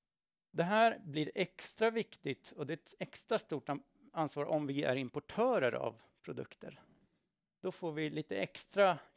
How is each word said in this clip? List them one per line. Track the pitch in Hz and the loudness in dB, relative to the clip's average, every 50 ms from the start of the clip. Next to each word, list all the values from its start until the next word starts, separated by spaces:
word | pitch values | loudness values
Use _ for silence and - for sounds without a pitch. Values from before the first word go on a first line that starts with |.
| _ _ _ _ _ _ _ _ _ _ | _ _ _ _ _ _ _ _ _ _
Det | - 156 165 | -2 -2 0
här | 180 208 220 226 226 214 - - | 2 4 6 6 6 4 0 -6
blir | 160 139 151 151 151 - | -6 -2 -2 -2 -2 0
extra | - 185 - _ - - - - - 220 226 | -2 -2 -2 _ -10 -12 -8 -2 2 2 2
viktigt | 226 226 202 - - - - 143 131 - - - - | 2 2 -2 -4 -6 -8 -6 -6 -6 -6 -8 -14 -10
och | 175 147 | -8 -6
det | 131 165 | -6 -6
är | |
ett | 156 - - - - | -8 -10 -12 -10 -10
extra | 185 - - - - - 233 196 | -10 -8 -10 -10 -4 -2 -2 -2
stort | - - 165 135 - - | -2 -2 -6 -6 -4 -4
am-, | 139 143 - _ _ _ - - - | -6 -6 -6 _ _ _ -20 -8 -2
ansvar | 165 160 143 - 143 143 | -2 -2 0 0 -2 -2
om | - 165 151 151 | 0 0 0 0
vi | 135 139 143 151 | 0 -2 0 2
är | 143 127 | 2 2
importörer | 135 131 120 - 147 - - - 202 233 262 247 190 135 120 113 | 2 0 -4 -6 -8 -8 -4 0 2 2 4 4 4 2 2 2
av | 123 131 117 113 - - _ _ _ - | 0 -2 -4 -6 -8 -16 _ _ _ -12
produkter. | - 143 123 131 - - - - - - - - _ _ _ _ _ _ _ _ _ _ _ _ _ _ _ | -10 -8 -8 -8 -10 -12 -18 -16 -16 -16 -18 -20 _ _ _ _ _ _ _ _ _ _ _ _ _ _ _
Då | - 185 180 | -8 -8 -6
får | - 185 165 151 | -4 -6 -6 -4
vi | 151 156 151 | -2 -4 -4
lite | - 151 156 - - | -4 -4 -6 -4 -4
extra | 98 185 - - - - - - 190 202 190 170 143 - - _ | -4 -4 -4 -4 -8 -12 -2 4 4 6 6 4 2 -4 -16 _